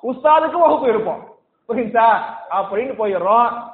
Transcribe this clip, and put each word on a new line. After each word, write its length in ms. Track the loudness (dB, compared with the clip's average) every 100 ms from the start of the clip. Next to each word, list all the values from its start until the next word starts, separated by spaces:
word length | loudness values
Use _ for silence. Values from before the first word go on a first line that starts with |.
உஸ்தாதுக்கும் 600 | -8 -2 4 4 2 2 2
வகுப்பு 220 | 4 0
எடுப்போம். 340 | -2 -2 -8 -12 -20 _ _ _
புரியுதா? 400 | -6 -2 2 4 2 -2 -14 -8
அப்படின்னு 420 | -6 -4 -6 -6
போயிடுறோம். 560 | -4 -4 -2 2 2 2 -2 -14